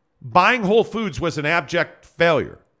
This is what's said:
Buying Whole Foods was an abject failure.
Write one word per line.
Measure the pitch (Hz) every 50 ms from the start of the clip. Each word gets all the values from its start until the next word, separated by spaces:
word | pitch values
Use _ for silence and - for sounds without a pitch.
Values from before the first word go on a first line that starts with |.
| _ _ _ _
Buying | - 123 113 180 185 214 247 247
Whole | 202 180 214 233
Foods | 190 - - 226 226 190 139 123
was | 160 165 -
an | 151 143
abject | 147 170 175 151 120 175 170 151 - - _ _
failure. | _ _ - 165 170 160 127 90 - - - _ _ _ _